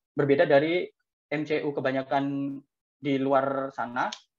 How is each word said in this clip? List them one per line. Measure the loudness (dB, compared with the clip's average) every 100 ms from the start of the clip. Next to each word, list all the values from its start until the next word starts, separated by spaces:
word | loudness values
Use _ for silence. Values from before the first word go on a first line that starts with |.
| _
berbeda | -2 2 4
dari | 6 4 4 0 -4 -10 _ _ _
M | -6 -2
C | -2
U | -2
kebanyakan | -4 -2 -2 -2 -2 -2 -4 -6 -8 -14 _ _ _
di | -2 -2
luar | 2 2 2 -2 -6
sana, | -6 -6 -4 -4 -6 _